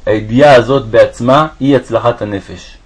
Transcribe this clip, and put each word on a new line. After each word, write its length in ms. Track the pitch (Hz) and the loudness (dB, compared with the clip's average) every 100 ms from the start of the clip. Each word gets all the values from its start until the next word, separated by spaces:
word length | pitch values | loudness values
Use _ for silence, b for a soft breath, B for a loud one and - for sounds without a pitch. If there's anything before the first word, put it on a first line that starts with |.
| - | -6
הידיעה 480 | 107 107 117 147 | -4 -2 2 4
הזאת 320 | 127 117 135 113 | 4 2 -2 0
בעצמה 600 | 113 107 - 120 139 156 - | 0 0 0 -2 0 0 -4
היא 160 | 135 135 | -2 -2
הצלחת 460 | - 117 120 120 | -2 -4 -4 -4
הנפש. 540 | 104 98 95 92 - - | -8 -10 -12 -20 -20 -20